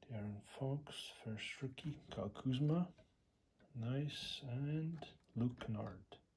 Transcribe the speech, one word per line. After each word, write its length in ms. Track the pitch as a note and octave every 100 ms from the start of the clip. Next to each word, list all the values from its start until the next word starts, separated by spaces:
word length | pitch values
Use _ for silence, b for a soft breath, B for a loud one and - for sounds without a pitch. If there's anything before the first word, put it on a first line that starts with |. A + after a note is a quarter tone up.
De'Aaron 400 | - A#2 G#2 G2+ - -
Fox, 540 | C3+ C#3 D3 - - -
first 380 | - A2 - -
rookie. 360 | C3 - D#3 C#3+ -
Kyle 180 | - G2
Kuzma. 580 | - - B2+ D3 E3 F3 - - _ _ _ _ _ - B2
Nice. 680 | A2+ C3 D3 - - - C#3
And 460 | B2 C#3+ D3+ D#3+ E3 - - _ -
Luke 240 | A#2+ B2 -
Kennard. 520 | G#2+ A2 F#2 - - _